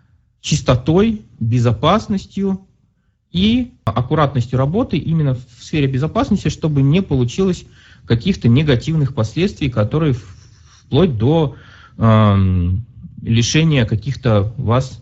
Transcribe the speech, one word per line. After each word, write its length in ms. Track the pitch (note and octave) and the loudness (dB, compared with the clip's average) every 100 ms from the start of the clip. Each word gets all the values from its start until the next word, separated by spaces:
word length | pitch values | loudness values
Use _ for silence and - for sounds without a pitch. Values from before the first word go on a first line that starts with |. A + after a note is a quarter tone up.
| _ _ _ _ | _ _ _ _
чистотой, 840 | - - - B2 - E3+ A3+ G#3+ - - | -4 -4 0 0 2 2 2 -2 -10 -8
безопасностью 1200 | A2+ B2 A#2+ A2 D3+ G#3 G#3+ G3 - - G3 F#3+ - _ _ _ _ _ _ | -2 0 0 0 0 0 0 -6 -6 -6 -4 -4 -8 _ _ _ _ _ _
и 420 | F3 G#3 B3 A#3+ - | -2 0 0 -4 -6
аккуратностью 760 | - - B2 D#3 C#3+ C#3 A#2 B2+ | -4 -4 -2 0 0 0 -2 -2
работы 400 | C3+ G3 C4 E3 | 0 0 -2 -2
именно 380 | - D#3+ D3 B2 | -2 -2 0 -2
в 260 | - - | -8 -20
сфере 260 | - D#3+ C3+ | -6 -2 0
безопасности, 600 | C3 D#3 G#3+ C#4 G3 D#3 | -2 -2 -2 0 0 -2
чтобы 340 | - D#3+ C#3+ | -4 -2 2
не 180 | C3+ F3 | 2 2
получилось 640 | F#3+ C3+ A#2+ - F#3+ F3 - - - - - | 0 -2 -2 0 -2 -2 -8 -20 -20 -14 -2
каких-то 420 | A#2+ F3+ F#3+ B2 | -2 0 0 2
негативных 640 | A#2+ D#3 A#2+ - D#3+ C3+ | 2 4 0 0 -2 -2
последствий, 560 | - G#2+ D#3 F#3+ - C#3+ | -2 -4 -2 -4 -2 -4
которые 440 | A2+ G#2+ D3+ D#3 | -2 -2 0 0
в-, 120 | A#2+ - - - _ - _ - | -2 -6 -20 -20 _ -20 _ -4
вплоть 320 | C3 F3+ A2+ | 0 2 2
до, 380 | A#2 E3 D3 - - - - - | 0 2 0 -4 -20 -20 -18 -2
эм, 880 | A2+ A2 G#2+ G2 F#2 F#2 F2 F#2+ - - - - | 2 4 4 4 2 2 0 -2 -6 -16 -20 -12
лишения 640 | - A2+ A#2 D#3 D#3+ C#3+ A2 | -2 0 2 2 2 2 0
каких-то 680 | A2 - B2+ B2 G#2+ G2 - | -2 -4 -4 0 0 0 -4
вас, 420 | G#2 B2 C#3 - | -2 -2 -2 -10